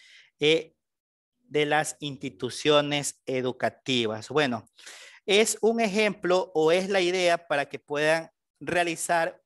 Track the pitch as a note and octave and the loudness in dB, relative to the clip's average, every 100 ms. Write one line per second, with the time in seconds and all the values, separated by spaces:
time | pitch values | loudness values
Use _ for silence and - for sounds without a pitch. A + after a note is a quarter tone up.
0 | - - _ - D3 D#3+ - _ _ _ | -20 -20 _ -2 2 2 0 _ _ _
1 | _ _ _ _ _ C#3+ D3 D3+ D3+ - | _ _ _ _ _ -2 0 0 -2 -6
2 | D3 C3+ C#3 - B2 - D3 D3 C#3+ C#3+ | -10 -10 -10 -8 -8 -4 2 2 2 -2
3 | C#3+ - - C3 B2+ A#2+ A#2 - - B2+ | -4 -8 -6 -4 -4 -2 -4 -4 -4 -2
4 | A2 A2 - C3+ D3 A#2 - _ - - | -2 -4 -4 -2 0 -2 -10 _ -20 -20
5 | - - - G3+ A3 - G#3 A#3 A3+ F#3+ | -20 -12 0 2 2 0 0 0 0 0
6 | G#3+ G3+ F3 F3+ - D#3 D#3 F3 F#3+ G3 | -2 -2 0 0 0 0 2 2 2 0
7 | F3 F#3 F3 E3+ - C#3+ C#3 C#3 - D3 | 0 2 2 0 0 -4 -4 -8 -8 -2
8 | D3+ D#3+ D#3+ _ _ - C#3+ E3+ E3+ D#3+ | 2 0 -2 _ _ -14 -4 0 0 -2
9 | - E3+ E3 - | -2 0 -2 -6